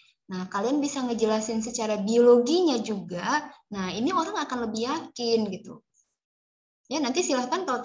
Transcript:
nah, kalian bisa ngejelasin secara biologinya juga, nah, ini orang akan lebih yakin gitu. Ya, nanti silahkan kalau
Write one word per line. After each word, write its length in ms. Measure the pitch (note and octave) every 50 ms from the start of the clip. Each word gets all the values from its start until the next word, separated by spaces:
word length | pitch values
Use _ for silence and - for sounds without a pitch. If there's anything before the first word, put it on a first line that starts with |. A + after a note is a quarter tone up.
| _ _ _ _ _ - F#3
nah, 160 | F#3 F#3 F#3
kalian 320 | - G3+ G#3+ A#3+ C#4+ D4
bisa 240 | C#4 C#4+ - C#4 B3+
ngejelasin 560 | B3 A#3 G#3+ A3 G#3+ A3 A3 A3 - A3+ A3
secara 400 | A3 A#3 - - A3 G#3+ G#3+ G3
biologinya 800 | G3 G#3+ A3+ A#3+ A#3+ A#3+ B3 A#3+ A#3+ B3+ D#4+ F4+ F#4 D#4+ B3+ A3+
juga, 640 | G#3+ A3 G#3+ F#3+ E3+ E3+ F3 F3 G3 G#3+ C#4 D4+ D4 - - - _ -
nah, 240 | G#3 G3 F#3 F#3 E3
ini 160 | G3+ A#3+ D#4+
orang 240 | F#4 F4 D#4+ D#4+ G#4+ F4+ D4 -
akan 160 | B3+ B3 A#3
lebih 240 | A3 G#3+ A3 A3+ B3+
yakin 640 | D4 E4 E4 - - - A#3+ A3+ A3+ A3+ G#3+ G3 F#3
gitu. 320 | - - F3 D#3 - _ _ _ _ _ _ _ _ _ _ _ _ _ _ _ _ _ _ _ _ _ -
Ya, 80 | B3 D#4+
nanti 240 | C#4+ A#3 C4 F4+
silahkan 400 | - - C#4+ B3 B3 B3 D#4+ F#4+ F4+
kalau 160 | - B3 A3+